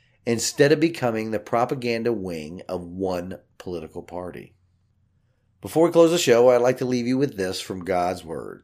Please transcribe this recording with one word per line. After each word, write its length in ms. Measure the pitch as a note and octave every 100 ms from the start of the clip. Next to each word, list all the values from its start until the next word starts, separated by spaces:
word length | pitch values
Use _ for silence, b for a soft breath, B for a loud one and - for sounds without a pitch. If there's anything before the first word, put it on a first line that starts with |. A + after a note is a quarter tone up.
| _ _ -
instead 460 | A#2 - - C#3+
of 80 | C#3+
becoming 500 | E3 - B2 A2 A2
the 100 | G#2+
propaganda 720 | - A#2 B2 C#3+ A#2+ A#2 A#2
wing 500 | G#2+ F#2 E2 D2+ F2+ -
of 140 | F2+
one 560 | F2 F2+ F#2+ F2+ F2+ F#2+ _ -
political 420 | - F2 D#2 F2
party. 540 | - F2 F2+ B1 G1+ _ _ _ _ _ _ _ _ _ _ _
Before 240 | G2 D3+ E3+
we 60 |
close 180 | E3 E3
the 80 | E3+
show, 320 | - A#2 B2
I'd 120 | B2
like 180 | B2 B2+
to 60 | B2+
leave 200 | B2 A#2+
you 140 | C3
with 180 | C#3 F#2+
this 240 | F#2 F#2+
from 240 | - F#2+ F2
God's 400 | F2+ F2 F#2 D#2+
Word, 380 | D2+ G#1 G1+